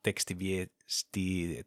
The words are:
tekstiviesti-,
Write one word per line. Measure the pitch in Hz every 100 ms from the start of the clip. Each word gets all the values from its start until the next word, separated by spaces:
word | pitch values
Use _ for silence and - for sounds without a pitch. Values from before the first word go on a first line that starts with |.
tekstiviesti-, | - 98 - 90 95 95 92 - - - - 98 92 92 85 80